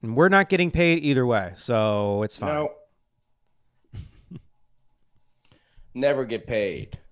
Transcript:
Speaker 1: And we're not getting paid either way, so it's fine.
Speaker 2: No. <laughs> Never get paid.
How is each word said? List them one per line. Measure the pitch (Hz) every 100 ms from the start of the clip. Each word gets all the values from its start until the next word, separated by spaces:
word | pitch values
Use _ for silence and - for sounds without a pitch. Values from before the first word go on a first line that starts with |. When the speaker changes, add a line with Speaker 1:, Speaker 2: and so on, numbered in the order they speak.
Speaker 1:
And | 113 117
we're | 175
not | 196 190
getting | 190 175
paid | 165 170 165
either | 147 131 123
way, | 113 92 90
so | - 113 107 104 104 101
it's | 107 -
fine. | 107
Speaker 2:
No. | 151 151 - _ _ _ _ _ _ _ _ _ _ _
<laughs> | - - _ _ 175 _ _ _ _ _ _ _ _ _ _ _ _ _ - -
Never | 123 139 143 123
get | 113 -
paid. | 113 101 78 - - -